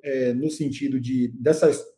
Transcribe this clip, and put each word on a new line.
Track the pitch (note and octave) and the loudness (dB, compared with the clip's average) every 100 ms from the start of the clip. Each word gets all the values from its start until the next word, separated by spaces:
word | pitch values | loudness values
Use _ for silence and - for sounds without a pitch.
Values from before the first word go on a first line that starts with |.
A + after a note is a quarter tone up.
é, | C#3+ C3 B2+ | -4 0 0
no | B2 D3+ | 0 -2
sentido | D3+ C#3+ A#2+ C#3 C3 | -4 -4 -4 -4 -2
de, | A#2+ C3 A#2+ | -2 -2 -2
dessas | A2+ B2+ D#3 D#3+ - - | 0 2 4 4 2 -4